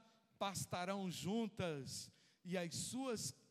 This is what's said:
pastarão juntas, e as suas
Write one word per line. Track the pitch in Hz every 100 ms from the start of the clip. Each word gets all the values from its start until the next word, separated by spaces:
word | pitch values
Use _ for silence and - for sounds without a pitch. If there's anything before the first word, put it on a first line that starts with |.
| - - _ -
pastarão | 196 175 - 185 180 196 185
juntas, | 131 151 226 220 - 180 143 127 - - - - _
e | 180 185
as | 175
suas | 113 - 240 262 214 - - -